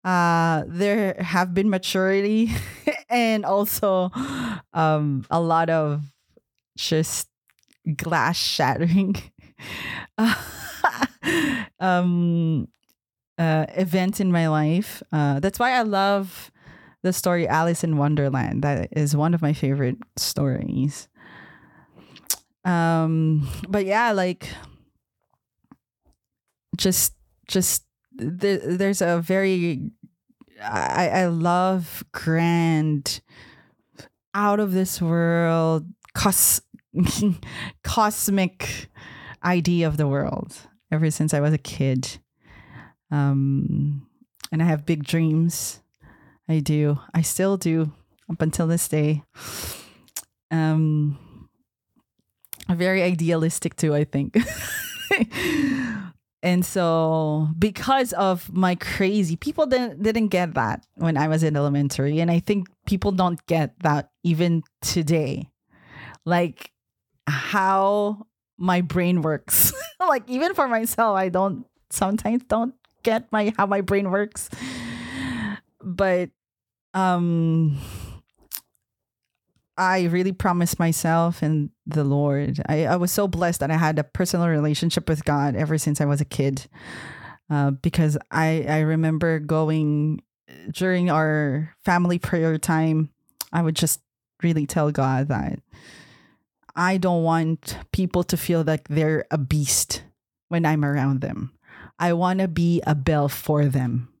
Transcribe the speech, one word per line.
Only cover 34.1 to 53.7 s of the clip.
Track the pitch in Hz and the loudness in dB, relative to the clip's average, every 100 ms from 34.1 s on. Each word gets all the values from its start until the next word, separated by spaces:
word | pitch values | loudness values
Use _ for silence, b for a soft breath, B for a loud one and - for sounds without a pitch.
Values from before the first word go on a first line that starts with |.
| _ _ | _ _
out | 202 208 208 | 0 2 2
of | 208 | 2
this | 185 190 - | 0 0 0
world, | 165 170 165 170 170 165 160 160 170 - _ | 0 2 2 2 2 2 2 0 -4 -18 _
cos-, | - 202 180 - - _ - _ | -2 0 2 2 0 _ -20 _
<laughs> | - 180 - 208 170 - - - - | 0 0 2 0 0 -8 -12 -14 -12
cosmic | - - 214 214 - 196 180 - - - - B B B B B | -4 0 2 0 0 2 0 -2 -10 -10 -14 B B B B B
idea | 175 180 165 175 165 | 0 2 2 2 2
of | 151 | 2
the | 147 | 0
world | 139 139 - - - - _ _ | 0 -2 -4 -8 -16 -20 _ _
ever | 156 160 | 0 0
since | - 156 | 2 0
I | 147 | 2
was | 147 | 2
a | 156 | 0
kid. | - - 135 131 - - _ B B B B B B B _ | -2 -2 -2 0 -4 -12 _ B B B B B B B _
Um, | 147 143 139 139 135 - - 143 143 - _ _ _ - | 0 2 2 2 0 0 0 -2 -4 -10 _ _ _ -6
and | 160 | 0
I | |
have | 170 156 | 0 0
big | 151 160 | -2 -4
dreams. | 143 165 160 156 165 - - - _ _ b b b b - | 0 0 2 2 0 -2 -10 -12 _ _ b b b b -2
I | 160 | 0
do. | 143 151 147 147 - | 2 2 2 0 -2
I | 165 | -2
still | 156 - 190 190 | -2 0 0 0
do | 170 165 156 - _ _ - | 0 0 -2 -6 _ _ -12
up | 165 | -4
until | 160 - 165 | -2 0 0
this | 165 - | 0 0
day. | 156 151 151 - B B B B B B B B - _ _ _ | 0 0 0 -6 B B B B B B B B -18 _ _ _
Um, | 160 156 156 156 151 147 143 B B B _ _ _ _ _ _ _ _ _ _ - - | 0 2 2 2 2 0 -2 B B B _ _ _ _ _ _ _ _ _ _ -14 -4
very | 175 180 190 | 0 2 2
idealistic | 180 170 165 165 160 - 147 | 2 0 0 2 0 -2 -6